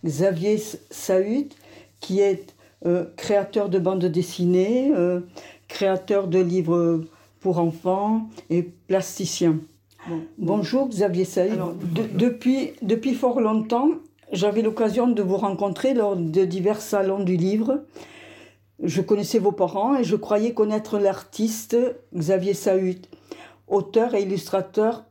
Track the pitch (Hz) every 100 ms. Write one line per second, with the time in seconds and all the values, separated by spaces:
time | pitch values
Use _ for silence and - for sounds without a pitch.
0 | 170 143 190 170 196 214 214 - - -
1 | - 185 202 254 285 - - - - _
2 | - 190 202 190 - _ _ _ - 175
3 | 170 - - 202 196 220 202 190 175 190
4 | 180 165 180 - 175 180 190 247 269 277
5 | 175 180 175 - - - _ - 196 185
6 | - 202 190 180 180 185 165 175 170 165
7 | 160 _ _ _ 190 175 170 165 185 185
8 | 208 220 220 - - 165 175 - - 190
9 | 190 - 185 - 170 156 - _ _ _
10 | - 165 160 - 170 208 175 254 269 208
11 | 202 175 185 - 185 214 175 175 180 165
12 | 220 - 240 240 254 269 - - 202 226
13 | 269 247 254 240 220 220 220 233 285 330
14 | - _ - 185 202 208 220 220 220 208
15 | 247 208 190 190 202 185 202 170 262 247
16 | 208 190 165 165 185 185 185 208 - 202
17 | 190 196 185 185 180 214 226 285 - -
18 | - - - - - _ _ _ 175 156
19 | 180 208 202 226 196 202 180 190 226 277
20 | 226 214 - 208 226 233 214 214 214 208
21 | 196 190 - - 220 220 - 233 247 240
22 | _ 175 156 190 185 196 - 190 185 180
23 | - - _ - - - - 196 - 226
24 | 233 214 196 190 - 196 185 - 214 233
25 | -